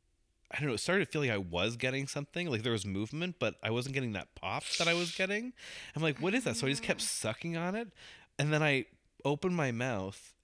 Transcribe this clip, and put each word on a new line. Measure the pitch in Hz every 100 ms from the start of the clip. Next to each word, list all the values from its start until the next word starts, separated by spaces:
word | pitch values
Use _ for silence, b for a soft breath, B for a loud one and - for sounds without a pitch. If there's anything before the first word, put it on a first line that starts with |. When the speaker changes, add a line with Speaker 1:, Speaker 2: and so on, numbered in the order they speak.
| _ _ _ _ -
Speaker 1:
I | -
don't | 147
know, |
it | 113
started | - 190
to | 175
feel | 156
like | 139
I | 104
was | 92 85 104 117
getting | 127 131 139
something, | 147 143 170 175
like | 117
there | 120
was | 113
movement, | 101 95 107 151 180 170
but | 110 -
I | 104
wasn't | 117 127
getting | 135 127
that | 98 -
pop | - 92 120 - -
that | 170
I |
was | 170 170
getting. | - 190 202 247 - B B B
I'm | -
like, | 160 135
"What | 175
is | 196
that?" | - 113
So | 131
I |
just | 143
kept | - 165
Speaker 2:
Oh. |
Speaker 1:
sucking | - - 110 110 170 165
on | 175 208
it, | 233 - B B B -
and | 147
then | 151
I | 151 135 - _ _ _
opened | 139 147 185
my | 175 139
mouth, | 117 131 107 95 - - -